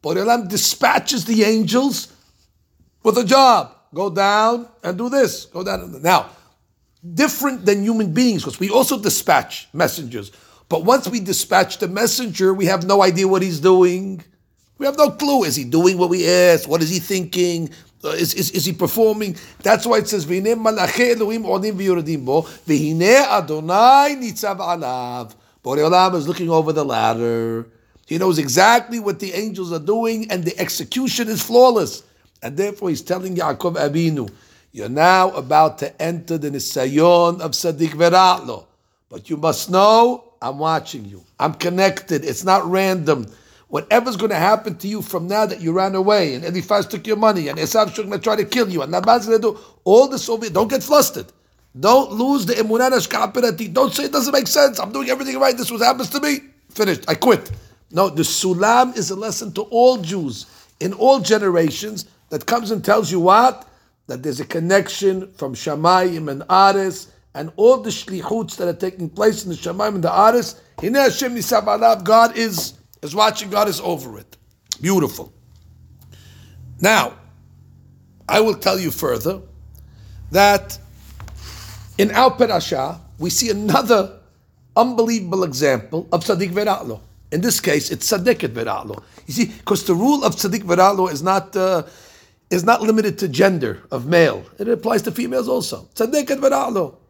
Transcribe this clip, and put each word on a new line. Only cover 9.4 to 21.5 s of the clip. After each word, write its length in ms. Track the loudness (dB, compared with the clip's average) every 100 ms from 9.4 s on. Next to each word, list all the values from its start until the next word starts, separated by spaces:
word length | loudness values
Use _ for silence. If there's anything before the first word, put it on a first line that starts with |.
| 2 -16 -14
messengers. 580 | -2 -2 -2 -10 -12 -14 _ _ _ _
But 160 | -2 2
once 220 | 2 0
we 120 | -8
dispatch 600 | -4 -6 0 2 2 -4
the 80 | -6
messenger, 680 | -2 -2 -2 -6 -2 0
we 140 | 2 0
have 180 | -2 2
no 160 | 4
idea 260 | 4 2 0
what 140 | 0
he's 180 | -2 0
doing. 640 | 4 6 4 2 -8 -12 -16 _ _ _ _ _
We 80 | -4
have 120 | 2
no 120 | 2
clue. 340 | 2 0 0
Is 120 | 0 -2
he 80 |
doing 340 | 0 2 4 2
what 120 | 0
we 200 | 0 2
asked? 380 | 6 6 4 2
What 160 | -2
is 60 | -2
he 100 | -4
thinking? 720 | -4 -6 -4 -2 -2 -2 -8 -12 _ _ -8
Uh, 40 |
is, 240 | -4 -4
is, 180 | -2 -4
is 140 | -2 -4
he 80 |
performing? 640 | -4 -4 2 0 0 -6 -8 -14 -6
That's 240 | 0 0 2
why 140 | 0
it 100 | 0
says, 160 | -6 -4
"V'nei 300 | -2 0 0
malachei 600 | 0 0 -2 0 0 2
Elohim 300 | 0 -4
olim 320 | -2